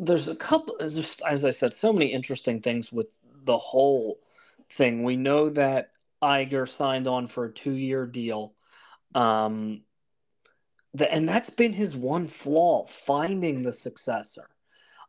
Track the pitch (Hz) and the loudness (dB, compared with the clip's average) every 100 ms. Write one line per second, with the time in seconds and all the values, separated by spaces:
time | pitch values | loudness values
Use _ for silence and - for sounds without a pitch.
0 | 175 165 147 160 - 320 - - 156 156 | 2 0 0 -8 0 0 0 -6 -6 -4
1 | 156 - 165 143 139 - 120 - 220 202 | -6 -6 -2 2 2 2 -2 2 2 4
2 | 139 127 127 131 - 113 120 117 113 117 | 2 0 -4 -6 -4 -2 -2 -2 -4 -6
3 | 107 _ _ 143 135 117 - 131 139 135 | -6 _ _ -6 0 0 2 4 4 4
4 | 110 - _ - - _ - - 127 117 | 0 -6 _ -20 -20 _ -6 0 2 2
5 | 120 127 135 147 151 147 135 135 - _ | 0 0 2 4 2 2 2 0 -4 _
6 | _ - 147 139 131 135 127 - 139 131 | _ -2 2 2 0 -2 -2 -2 -2 0
7 | 131 127 120 - 117 - 139 131 135 135 | 0 -2 -2 -6 -8 -6 -4 -2 -2 -2
8 | 123 123 117 107 107 _ _ - - - | -4 -6 -4 -4 -8 _ _ -20 -20 -20
9 | _ 123 113 110 110 110 107 107 _ _ | _ 2 4 4 2 -2 -6 -8 _ _
10 | _ _ _ _ _ _ _ _ _ 139 | _ _ _ _ _ _ _ _ _ -2
11 | 147 160 160 214 - - 233 190 196 135 | 0 2 2 0 0 0 2 0 -4 -2
12 | 127 165 156 - 143 156 175 127 - - | -2 -2 -4 -8 0 4 4 2 -2 -6
13 | - 143 170 196 170 135 123 - 127 - | -2 0 0 -2 -2 -2 -4 -6 -10 -8
14 | - 117 - - - _ _ _ _ - | -6 -6 -6 -18 -20 _ _ _ _ -20